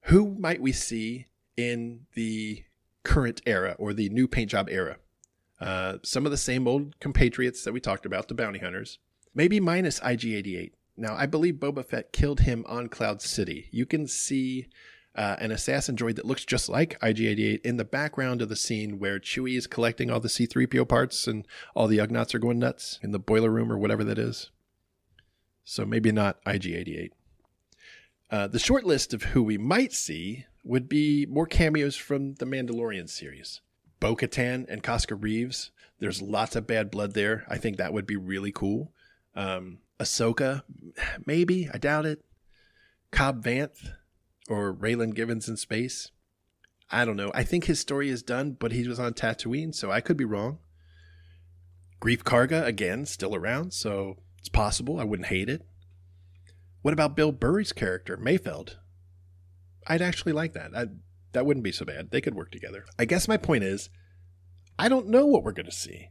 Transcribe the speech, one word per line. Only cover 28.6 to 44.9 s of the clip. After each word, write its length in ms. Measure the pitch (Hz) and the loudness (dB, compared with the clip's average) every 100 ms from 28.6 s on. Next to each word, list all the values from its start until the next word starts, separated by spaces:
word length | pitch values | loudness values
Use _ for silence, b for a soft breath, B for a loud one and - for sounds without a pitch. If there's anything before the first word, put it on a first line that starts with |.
| - 262 | 4 4
list 300 | 208 139 - | 4 2 2
of 100 | 113 | -4
who 180 | - 135 | 2 2
we 160 | 110 104 | 4 2
might 360 | 117 196 262 | 2 2 2
see 520 | - - 78 90 120 - _ | -2 -6 -6 -6 -10 -14 _
would 260 | - 127 127 | -2 -2 2
be 360 | 147 151 147 143 | 2 4 2 2
more 180 | 139 160 | 0 2
cameos 500 | - 160 156 143 139 | 4 6 4 0 -2
from 400 | - 139 139 139 | -4 -4 -4 -6
the 100 | 127 | -6
Mandalorian 640 | 135 123 117 117 98 85 | -4 -4 -4 -4 -6 -8
series. 520 | - 73 69 - - _ _ _ _ | -12 -14 -14 -16 -16 _ _ _ _
Bo-Katan 640 | 117 113 120 - 123 127 127 | 0 2 -2 0 -2 -2 -6
and 160 | 104 | -8
Koska 340 | - 117 - 104 | -2 -2 -2 -4
Reeves, 520 | 107 110 123 131 - b b b | -2 -2 -2 -6 -10 b b b
there's 220 | - 98 | -6 -6
lots 340 | 101 104 110 117 | -2 -2 0 -2
of 120 | 107 | 0
bad 240 | 113 104 | -2 0
blood 220 | 101 101 | -4 -2
there. 320 | 104 104 110 - | 0 0 0 -4
I 100 | 104 | -4
think 200 | 117 95 | -4 -2
that 160 | 92 | -2
would 120 | 104 101 | -4 -4
be 120 | 104 | -6
really 340 | 92 95 101 | -4 -4 -4
cool. 400 | - 98 107 156 b b b b | -2 -2 -2 -4 b b b b
Um, 460 | - 98 92 92 90 _ _ | -6 -4 -4 -8 -16 _ _
Ahsoka, 640 | 107 - 117 120 135 139 - - - - B B - | -2 2 2 2 0 -2 -8 -20 -18 -6 B B -2
maybe. 440 | 160 175 185 160 | 2 4 2 0
I 40 | 104 | -2
doubt 280 | 143 151 156 | 0 2 0
it. 200 | 151 _ _ _ b b b b b _ | -4 _ _ _ b b b b b _
Cobb 320 | - 135 123 | 2 4 2
Vanth 500 | 117 127 147 - - - _ _ _ _ - | 0 0 -2 -8 -16 -16 _ _ _ _ -6
or 240 | 104 101 | -2 -2
Raylan 420 | 92 107 | -2 -2